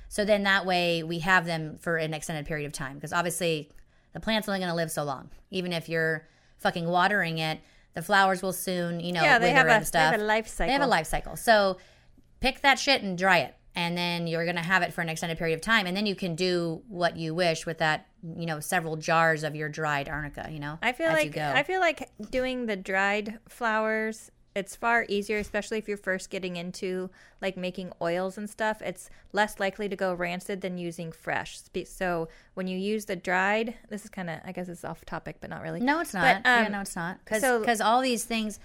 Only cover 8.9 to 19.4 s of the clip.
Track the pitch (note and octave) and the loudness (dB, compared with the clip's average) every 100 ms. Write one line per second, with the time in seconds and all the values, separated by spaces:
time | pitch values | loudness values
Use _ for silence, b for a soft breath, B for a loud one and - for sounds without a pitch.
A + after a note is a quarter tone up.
8.9 | E3+ E3+ F3 C#4+ B3 A#3 C#4 B3 A3 - | -4 -4 2 6 6 6 6 6 6 4
9.9 | E3 D#3 A3 G#3+ A3 A3 - G#3 C#4 C4+ | 4 4 4 2 0 0 -2 0 2 4
10.9 | F#3 D#3 F#3+ - D#3 - G#3+ G3 F#3 b | 2 2 -4 -4 -2 6 6 6 0 b
11.9 | b b b _ _ C4 B3+ C#4 B3+ - | b b b _ _ -2 4 4 4 4
12.9 | C4 G3 F3 F#3+ F3 C3 - - F3 E3+ | 2 2 0 4 4 4 -6 -10 -4 -2
13.9 | F3 F3 E3+ E3+ E3 E3+ F3 E3 F#3+ E3+ | 0 -2 -2 -2 -2 0 -2 2 2 2
14.9 | E3 E3 D#3+ E3+ E3 E3 D#3+ G3+ A3+ F3+ | -2 -4 -4 -4 -2 -2 -2 2 2 2
15.9 | F#3 G#3+ F3+ F#3 D#3 F3+ F3+ E3+ D#3+ - | 0 -2 -2 -4 0 0 2 0 -4 -8
16.9 | F3+ E3+ E3 D#3+ D#3+ F3 D#3+ - D#3+ D#3+ | -2 -2 0 -4 0 2 0 -4 0 0
17.9 | D3+ - _ E3 E3 E3 D3+ - F#3 D#3+ | 0 -4 _ -14 -8 -6 -4 -2 -2 -2
18.9 | D#3 D3+ E3 E3 D#3 | -4 2 4 4 2